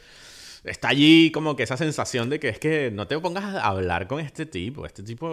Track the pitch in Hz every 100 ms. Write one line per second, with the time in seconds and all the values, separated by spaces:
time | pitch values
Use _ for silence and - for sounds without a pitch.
0 | - - - - - - - - 117 139
1 | 151 165 160 151 156 135 113 127 156 147
2 | 107 123 117 156 123 101 156 156 131 104
3 | 101 151 175 180 202 196 110 95 90 87
4 | 95 143 151 - 156 90 98 147 - -
5 | 101 120 165